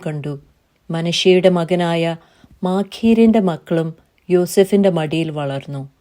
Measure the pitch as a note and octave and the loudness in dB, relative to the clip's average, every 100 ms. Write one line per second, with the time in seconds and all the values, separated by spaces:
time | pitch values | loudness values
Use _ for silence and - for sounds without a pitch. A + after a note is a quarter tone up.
0 | D#3+ D3+ C#3+ C#3+ _ _ _ _ - E3 | -6 -8 -10 -12 _ _ _ _ -10 -6
1 | E3+ D#3+ F#3 F#3 F#3 F3+ E3 F3 E3+ E3+ | -4 0 4 6 4 2 -2 -2 -2 -2
2 | E3 E3 _ _ _ - F#3 F#3+ G3 - | -4 -6 _ _ _ -8 -4 -4 -6 -2
3 | A3+ A3+ A3+ A3 F#3 D#3 - E3 D#3+ D#3+ | 2 4 4 4 0 -4 -4 -4 -4 -8
4 | _ _ - F3+ F3 G3+ F#3+ G3+ G3 E3 | _ _ -2 0 2 2 2 4 2 0
5 | D#3 D#3+ D#3+ D3 C#3 C#3 C#3 C#3 C3+ _ | -4 -4 -4 -6 -6 -8 -10 -12 -12 _